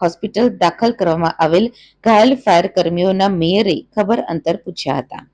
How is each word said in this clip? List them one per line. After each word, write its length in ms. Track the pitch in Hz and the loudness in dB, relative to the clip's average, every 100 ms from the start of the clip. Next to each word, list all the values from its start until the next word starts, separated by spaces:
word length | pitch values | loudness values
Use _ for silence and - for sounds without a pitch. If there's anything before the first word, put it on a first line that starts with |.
હોસ્પિટલ 480 | 175 - - 202 240 190 | -4 -4 -6 -2 -2 0
દાખલ 280 | 175 - 226 | -2 0 -2
કરવામાં 460 | 233 175 165 165 - 160 | 0 -2 0 -2 -2 0
આવેલ 240 | 170 233 - _ _ | 2 0 -6 _ _
ઘાયલ 320 | 226 214 247 262 | 2 4 4 2
ફાયર 320 | - 175 190 | 2 2 2
કર્મીઓના 640 | 185 170 175 185 190 196 180 | -2 -2 0 0 0 0 0
મેયરે 360 | 165 196 208 151 - 208 | 0 2 0 -2 -4 -4
ખબર 240 | 196 233 - | -2 -2 -4
અંતર 240 | 165 165 - | -4 -4 -6
પૂછ્યા 420 | - 170 143 139 | -8 -10 -6 -6
હતા. 200 | - - - | -8 -16 -20